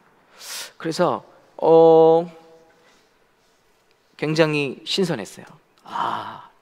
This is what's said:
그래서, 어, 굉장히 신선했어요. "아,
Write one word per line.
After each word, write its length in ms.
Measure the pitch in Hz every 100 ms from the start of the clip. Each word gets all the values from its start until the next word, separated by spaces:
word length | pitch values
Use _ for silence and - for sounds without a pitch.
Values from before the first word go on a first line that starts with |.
| _ _ _ _ - - - _
그래서, 460 | 165 156 170 110 - _ _ -
어, 720 | 156 165 165 160 160 165 175 170 _ _ _ _ _ _ _ _ _ _ _ _ _ _ _ _ _ -
굉장히 640 | 151 160 156 147 139 -
신선했어요. 600 | - - 170 127 92 - - _ _ _
"아, 640 | - - 117 110 107 107 - _